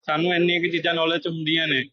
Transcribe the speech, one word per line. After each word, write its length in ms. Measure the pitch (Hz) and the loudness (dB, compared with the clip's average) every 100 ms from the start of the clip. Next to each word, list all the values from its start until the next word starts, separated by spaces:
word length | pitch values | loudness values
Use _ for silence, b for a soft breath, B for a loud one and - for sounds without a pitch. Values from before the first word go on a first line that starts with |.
| - | -2
ਸਾਨੂੰ 260 | 151 175 | 0 2
ਇੰਨੀਆਂ 240 | 175 175 175 | 2 2 2
ਕੁ 60 | 170 | 0
ਚੀਜ਼ਾਂ 260 | 170 170 | -2 0
ਨੌਲੇਜ 280 | 170 165 170 | 0 0 0
'ਚ 60 | 165 | -4
ਹੁੰਦੀਆਂ 400 | 160 156 165 160 | -4 -2 0 0
ਨੇ। 160 | 135 127 | -2 -2